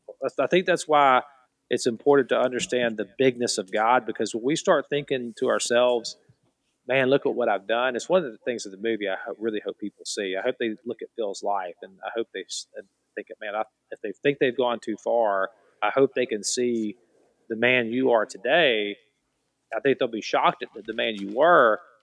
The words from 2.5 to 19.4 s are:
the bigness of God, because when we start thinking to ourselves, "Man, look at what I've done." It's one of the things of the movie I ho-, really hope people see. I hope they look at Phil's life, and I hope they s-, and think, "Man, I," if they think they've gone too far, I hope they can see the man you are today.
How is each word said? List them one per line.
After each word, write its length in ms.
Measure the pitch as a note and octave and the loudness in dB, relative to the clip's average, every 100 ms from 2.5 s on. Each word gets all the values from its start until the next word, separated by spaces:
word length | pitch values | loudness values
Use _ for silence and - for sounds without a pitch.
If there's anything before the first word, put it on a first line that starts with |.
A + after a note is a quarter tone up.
| B2 - B2 A#2+ G#2+ | -2 -2 0 0 -2
the 140 | G2+ - | -8 2
bigness 400 | C3 A#2+ A#2+ - | 2 2 -4 -2
of 160 | F#2+ | -2
God, 320 | G#2+ A2+ B2+ A#2 | 0 4 2 2
because 280 | - G#2 | -6 -6
when 100 | A2+ B2+ | -4 -2
we 100 | D#3+ | -2
start 300 | G3 D3+ - | 2 0 0
thinking 440 | D3 C#3+ C3+ A#2+ - | -6 -4 -6 -6 -4
to 80 | B2+ | -2
ourselves, 640 | G#2+ - A#2+ B2 A#2+ - - _ _ _ _ _ _ B2 | 0 2 2 4 2 -4 -14 _ _ _ _ _ _ -2
"Man, 200 | C3+ B2+ | 0 2
look 160 | C#3 C3+ | 2 0
at 80 | |
what 160 | A2+ A2+ | -2 0
I've 160 | G2 G2+ | -2 -2
done." 280 | A#2 B2+ A#2+ | -2 -2 -4
It's 120 | - | 0
one 160 | F3+ | 0
of 80 | C#3 | 0
the 60 | G#2+ | -8
things 260 | C3 A#2+ G2+ | -8 -6 -10
of 40 | |
the 60 | F#2+ | -6
movie 300 | A2+ G#2+ G2 | -4 -2 -4
I 60 | F#2+ A2 | -6 -8
ho-, 100 | G#2 | -6
really 220 | A2+ G#2 G2+ | -4 -4 -8
hope 140 | - | -8
people 260 | G2+ _ - | -12 _ -10
see. 300 | A2+ G2 F#2 | -6 -4 -2
I 40 | |
hope 140 | B2 - | -4 -2
they 160 | A#2 G#2+ A#2+ | -4 -4 -10
look 160 | - | -10
at 60 | - - | -12 -6
Phil's 260 | G#2 F#2+ | -6 -4
life, 340 | G#2 G2+ F2+ - | -4 -4 -4 -12
and 120 | G2 F#2+ G#2+ | -18 -14 -10
I 40 | A#2 | -8
hope 120 | A2+ | -8
they 80 | G2 | -10
s-, 260 | - - - G#2+ | -10 -12 -12 -18
and 100 | G2+ _ _ G#2+ | -18 _ _ -14
think, 120 | - - | -14 -12
"Man, 140 | G#2+ G#2 | -8 -6
I," 80 | - _ _ | -6 _ _
if 100 | - | -10
they 100 | G#2+ - | -10 -2
think 160 | C#3+ C#3+ | -2 0
they've 160 | C3 A#2+ | -2 0
gone 240 | B2 A#2 | -2 -2
too 180 | - G#2 | -6 -6
far, 460 | A#2 A#2 G#2+ G2 F#2+ _ _ - | -2 0 2 0 -2 _ _ -4
I 80 | G#2 | -2
hope 240 | C3+ C3+ | 2 2
they 140 | C3 B2 | 0 -4
can 160 | G#2+ | -4
see 540 | F#2+ B2+ B2 A2+ G#2+ - _ _ _ _ _ | -4 -2 0 0 -4 -8 _ _ _ _ _
the 60 | A2+ | 0
man 320 | B2 B2+ A2+ | 2 2 0
you 200 | B2 C3 | 0 2
are 140 | A#2 G#2 | 2 0
today. 720 | - B2 E3+ D3 G#2+ G2+ G2+ _ _ _ _ | -4 0 4 4 2 -2 -8 _ _ _ _